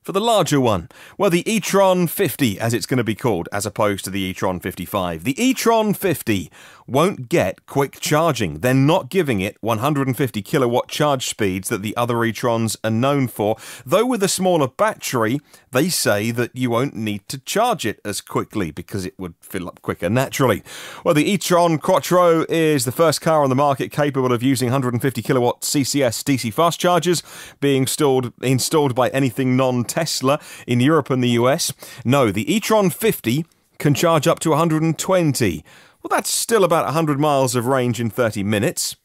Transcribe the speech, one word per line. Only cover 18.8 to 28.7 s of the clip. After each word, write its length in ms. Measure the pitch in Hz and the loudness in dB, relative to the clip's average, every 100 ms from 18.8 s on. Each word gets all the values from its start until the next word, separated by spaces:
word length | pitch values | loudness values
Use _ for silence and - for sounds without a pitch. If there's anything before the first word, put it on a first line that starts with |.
| 85 101 | -10 -8
it 80 | 90 - | -8 -10
would 160 | 90 82 | -14 -14
fill 260 | - 98 85 | -12 -10 -10
up 140 | - | -12
quicker 260 | - 90 87 | -8 -4 0
naturally. 540 | 117 135 - 131 92 - - - - | 0 0 2 2 2 -4 -18 -16 -6
Well, 80 | - | 0
the 180 | 156 151 | 2 2
e-tron 460 | 202 - 175 175 160 | 0 2 2 2 2
Quattro 680 | - 143 - 180 175 165 - | 2 0 2 4 4 4 2
is 380 | 165 160 151 123 | 0 2 2 -2
the 60 | |
first 280 | - 165 143 | 2 2 2
car 220 | - 160 | 2 2
on 80 | 143 | 2
the 40 | |
market 380 | 127 143 135 - | 2 2 0 -4
capable 400 | - 147 131 127 | -2 -2 0 0
of 100 | 120 | 2
using 280 | 123 131 127 | 2 0 0
hundred 240 | 135 123 | 0 0
and 80 | 120 | -2
fifty 180 | 139 120 | -2 -4
kilowatt 440 | - 135 120 - | -2 2 2 0
C 200 | - 151 | -2 -2
C 180 | 131 147 | 0 0
S 200 | 127 - | 0 -2
D 160 | - 135 | -2 -2
C 120 | 117 | -2
fast 300 | 104 170 156 | 0 0 2
chargers 420 | 175 175 156 165 - - - - | 0 2 0 -2 -4 -20 -20 -4
being 260 | 143 135 131 | 0 2 0
stored, 460 | - 147 131 123 - | 0 2 2 0 -6
installed 540 | 123 131 - | 0 0 2